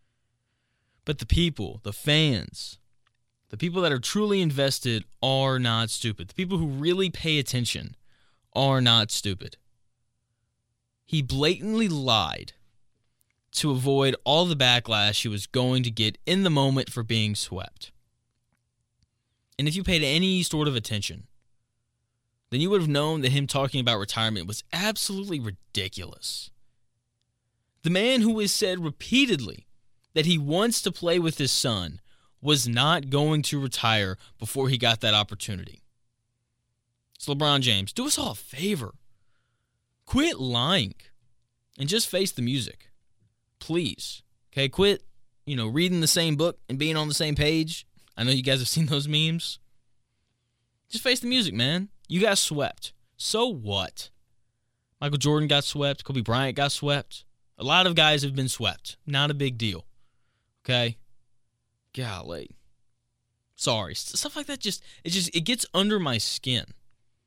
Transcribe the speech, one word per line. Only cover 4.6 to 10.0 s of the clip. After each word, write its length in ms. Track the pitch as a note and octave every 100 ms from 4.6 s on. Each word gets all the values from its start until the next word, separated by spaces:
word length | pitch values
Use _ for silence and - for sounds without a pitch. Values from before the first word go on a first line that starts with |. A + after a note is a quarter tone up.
| C#3 - B2+ A2+ - -
are 340 | C3 C3+ C3+ C3
not 320 | B2 A2+ A2+
stupid. 380 | - A#2 G#2 F#2+
The 80 | -
people 240 | F#3 F#3
who 80 | D#3+
really 420 | C3+ D#3 F3+ F#3+
pay 300 | - D#3+ D3+
attention 560 | C3 B2 A#2 - - - - _ _ _ _
are 280 | - C3+ C3
not 280 | B2 A#2 G#2+
stupid. 480 | - G#2 F#2+ - - _ _ _ _